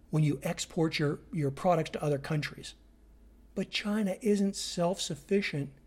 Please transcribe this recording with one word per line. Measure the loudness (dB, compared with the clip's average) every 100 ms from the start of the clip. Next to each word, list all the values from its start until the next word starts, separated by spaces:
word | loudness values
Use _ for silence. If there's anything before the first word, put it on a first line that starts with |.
| -2
when | 2
you | 2 2
export | -2 -4 -4 0 0 2
your, | 0 -2 -6
your | -2 -2
products | 0 2 2 0
to | -2
other | 0 0
countries. | 0 -2 -2 -8 -14 -18 -20 -20 -20 -20 -20 -20 -10
But | -6 -4
China | -4 -2 0 0 0
isn't | 2 4 2 0
self-sufficient | -4 0 0 0 -4 -6 0 0 2 -2 -4 -10